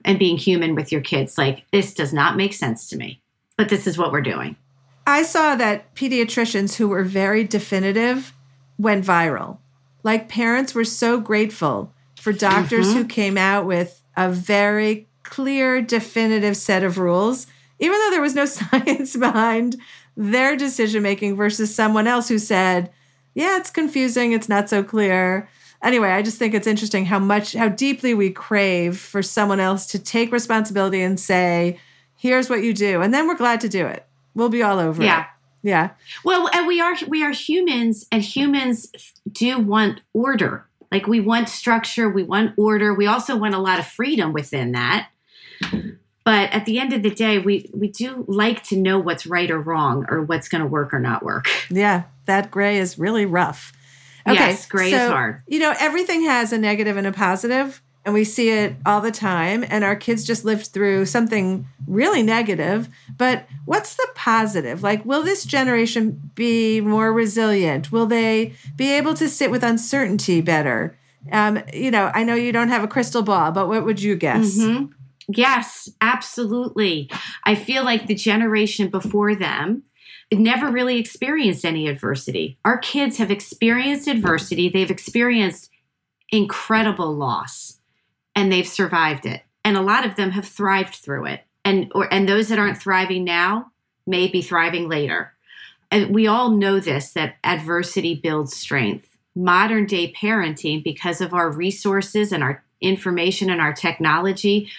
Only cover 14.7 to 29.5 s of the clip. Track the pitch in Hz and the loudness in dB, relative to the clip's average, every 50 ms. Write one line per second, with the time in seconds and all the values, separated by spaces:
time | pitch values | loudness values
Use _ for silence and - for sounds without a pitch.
14.7 | 208 214 214 214 220 214 214 _ _ _ - - - - 269 269 277 269 262 262 | 2 2 2 0 0 -2 -6 _ _ _ -20 -12 -8 -4 -4 -2 0 0 2 2
15.7 | 254 254 233 233 240 226 226 - - 233 226 220 220 214 202 208 202 196 - - | 0 0 0 0 0 -2 -2 -2 -2 0 2 2 2 2 2 0 0 -2 0 0
16.7 | 196 185 196 185 175 190 180 175 175 180 202 226 262 254 - - - _ _ _ | 0 2 2 0 0 0 2 2 2 2 2 2 0 -2 -6 -12 -18 _ _ _
17.7 | _ - - 339 392 415 427 415 370 330 285 294 262 285 285 277 285 - 202 - | _ -2 0 2 2 2 2 2 2 2 0 0 0 0 0 0 -2 -6 -2 0
18.7 | - 269 - 311 - - 269 262 - 240 254 - 226 220 226 233 226 226 240 247 | 0 2 2 0 0 -2 -2 -4 -2 0 0 2 2 2 2 2 2 0 0 -2
19.7 | 254 247 - - - - - _ _ - 214 202 220 254 262 277 302 262 285 269 | -4 -6 -12 -20 -20 -20 -20 _ _ -6 -2 0 2 2 2 2 2 0 -2 -2
20.7 | 262 - 226 214 214 214 208 196 202 196 208 202 196 196 208 208 208 226 220 214 | -2 0 0 0 0 0 0 0 -2 -2 -2 -2 -2 0 0 0 0 -2 -4 -2
21.7 | 214 - 220 214 214 214 214 233 247 240 233 - 233 214 214 - 214 185 185 185 | 0 0 2 2 2 2 2 2 2 0 0 0 -2 -2 0 0 0 2 2 2
22.7 | 180 175 180 180 - _ _ _ _ _ _ _ _ - 311 381 381 370 370 - | 2 0 -2 -4 -10 _ _ _ _ _ _ _ _ -2 -2 0 0 -2 -4 -4
23.7 | - 330 320 302 - 277 262 254 233 247 240 233 233 220 220 - 208 202 208 - | -4 -2 -2 -2 0 0 -2 0 0 0 2 2 0 0 0 0 0 0 0 2
24.7 | 226 202 196 - - 220 208 196 185 185 185 185 185 196 214 - _ _ - - | 0 -2 0 0 0 0 2 2 2 2 2 0 0 -2 -4 -8 _ _ -20 -20
25.7 | _ _ - 226 254 240 214 190 185 196 208 226 220 - 240 220 214 202 202 220 | _ _ 0 2 2 2 2 2 2 0 0 -2 -2 -2 -2 0 0 0 0 0
26.7 | 214 208 220 214 - 196 190 175 208 190 196 196 208 208 208 - - 226 233 214 | 0 0 0 -2 -2 -2 0 0 0 0 2 2 2 0 0 -2 -2 0 0 0
27.7 | 190 - 269 277 262 - - 247 233 208 196 190 190 - - - 220 202 196 190 | 0 0 0 -2 0 0 0 0 2 2 2 0 -2 -6 -6 -2 0 2 2 2
28.7 | 180 175 175 175 180 190 - - - 202 190 196 - 226 214 208 | 2 0 0 -2 -2 -6 -8 -6 -4 -4 -4 -2 -2 0 0 2